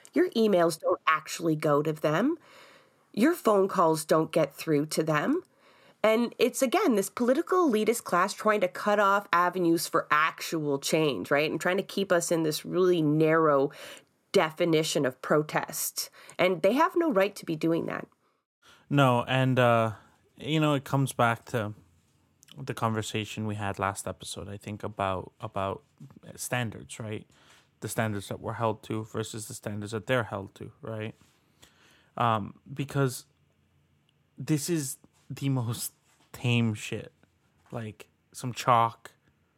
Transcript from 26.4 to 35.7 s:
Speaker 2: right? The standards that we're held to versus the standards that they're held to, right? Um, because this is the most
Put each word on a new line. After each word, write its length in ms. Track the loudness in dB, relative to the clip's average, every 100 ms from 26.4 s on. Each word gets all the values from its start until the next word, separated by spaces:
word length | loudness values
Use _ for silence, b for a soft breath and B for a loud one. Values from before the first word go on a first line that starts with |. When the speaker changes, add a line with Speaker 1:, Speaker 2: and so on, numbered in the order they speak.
| -6 -4 -4 -8 -14 -12
Speaker 2:
right? 280 | -10 -10 -12 b b b b b
The 60 | -8
standards 420 | -2 -2 -4 -8
that 100 | -10
we're 140 | -8
held 300 | -2 -2 -2
to 200 | -6 -8
versus 440 | -6 -8 -8 -10 -12
the 60 |
standards 380 | -12 -10 -8 -8
that 160 | -6 0
they're 160 | 0
held 320 | 0 -6 -10 -14
to, 160 | -18 -16
right? 340 | -12 -10 -10 -12 b b b b b b b b b b
Um, 380 | 0 0 -4 -14 -14
because 520 | -10 -4 -2 -2 -2 -14 _ _ _ _ _ _ _ _ _ _ -10
this 320 | -2 -2 0
is 280 | -2 -4 -8 _ _ -16
the 200 | -6 -2
most 420 | -2 -2